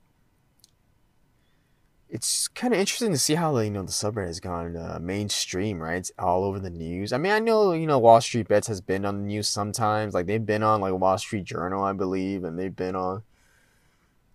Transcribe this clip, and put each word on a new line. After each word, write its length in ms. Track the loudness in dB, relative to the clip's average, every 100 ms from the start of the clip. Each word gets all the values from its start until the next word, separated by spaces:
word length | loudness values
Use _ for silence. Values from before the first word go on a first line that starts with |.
| _ _ _ _ _ _ -20 _ _ _ _ _ _ _ _ _ _ _ _ _ -14
it's 400 | -8 -4 -4 -4
kinda 280 | -4 0 0
interesting 360 | 0 -2 -2
to 60 | 0
see 180 | 0 0
how, 200 | 0 0
you 120 | 0
know, 120 | -2
the 80 | -4
subreddit 340 | -4 -4 -4 -6
has 140 | -6
gone, 360 | -6 -6 -6 -8
uh, 220 | -8 -8
mainstream, 800 | -4 -4 -4 -4 -4 -2 -2 -4
right? 180 | -4 -6
It's 120 | -6 -4
all 240 | 0 2
over 160 | 0 -4
the 100 | -8
news. 440 | -8 -8 -6 -4
I 60 | -2
mean, 120 | 0
I 80 | 2
know, 320 | 2 4 4
you 160 | 2 2
know, 140 | 6
Wall 200 | 10 10
Street 280 | 8 -2 2
Bets 180 | 2 2
has 140 | -6
been 240 | -2 -2
on 140 | 0 -2
the 80 | -4
news 200 | -2 -2
sometimes. 680 | -2 -4 0 0 0 0
Like, 120 | -2 0
they've 180 | 0
been 200 | 0 2
on, 160 | 4 4
like, 140 | 2
Wall 220 | 2 2 2
Street 280 | 0 -6
Journal, 400 | -6 -6 -4 -2
I 80 | -2
believe, 500 | -2 -2 -2 -2 -4
and 160 | -6 -6
they've 160 | -8
been 220 | -6 -4 -4
on 260 | -4 -6 -12 _ _ _ _ _ _ _ _ _ _